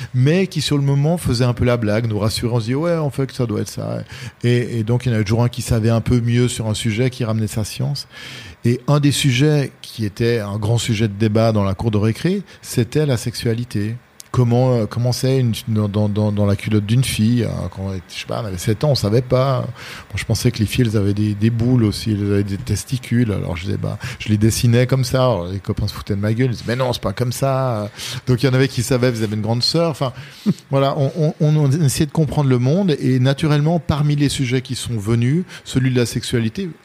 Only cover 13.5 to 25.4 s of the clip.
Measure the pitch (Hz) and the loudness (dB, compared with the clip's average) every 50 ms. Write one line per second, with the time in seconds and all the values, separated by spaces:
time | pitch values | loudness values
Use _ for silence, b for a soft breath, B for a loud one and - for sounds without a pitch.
13.5 | 113 113 120 - - 107 101 107 117 127 - _ _ - - _ - - 127 117 | -2 -2 -4 -6 -4 -4 -4 -4 -6 -8 -12 _ _ -20 -14 _ 0 2 2 4
14.5 | 120 120 127 131 127 117 107 104 - 113 117 123 120 - - 131 131 135 127 117 | 4 4 4 4 2 2 0 -2 -2 -2 -2 -2 -2 0 0 0 2 2 2 0
15.5 | 107 - - - 113 107 107 104 98 107 104 104 101 104 107 107 101 101 104 101 | 0 -2 -2 -2 0 0 0 0 0 0 0 0 2 0 0 0 2 2 2 2
16.5 | 101 - - - 110 107 104 101 113 127 131 - - - 107 110 120 120 110 101 | 2 0 0 0 0 2 2 2 2 2 2 2 0 0 2 2 2 2 0 -2
17.5 | 92 87 90 90 - 95 95 98 98 95 87 - - - - - 110 117 120 104 | -4 -4 -6 -8 -8 -8 -8 -6 -6 -8 -10 -12 -14 -12 -10 -8 -6 -6 -6 -6
18.5 | 92 87 - 113 110 - - 151 135 - - 101 104 123 123 123 127 127 127 139 | -8 -4 -2 -2 -2 0 2 2 2 2 2 2 2 2 2 2 2 2 2 2
19.5 | 131 123 117 120 123 B B B B B B B - 101 - - 113 - - 123 | 0 -2 -2 -6 -8 B B B B B B B -10 -6 -2 -2 0 2 2 0
20.5 | - - 107 98 - - 127 113 104 113 98 101 101 104 107 107 104 101 104 113 | 2 0 0 0 2 2 0 2 2 0 0 0 0 0 0 -2 0 2 2 2
21.5 | 117 113 117 123 127 123 113 104 95 - - 113 107 98 101 101 101 101 101 101 | 2 2 2 2 4 4 4 2 0 0 -2 -2 -2 0 0 0 2 0 0 0
22.5 | 98 98 - - 104 98 - - - 123 - - - 120 123 110 98 95 95 90 | -4 -6 -4 -4 -4 -4 -4 -4 -6 -6 -4 0 0 0 2 2 0 -2 -4 -4
23.5 | 87 82 85 101 101 98 98 101 101 107 B B B B - - 107 104 110 113 | -6 -6 -6 -6 -4 -4 -4 -4 -6 -6 B B B B -2 0 2 4 4 4
24.5 | - - - 123 117 120 127 127 - 135 127 - - 131 127 127 117 90 | 2 4 2 4 4 4 4 2 2 0 0 0 0 2 2 2 2 0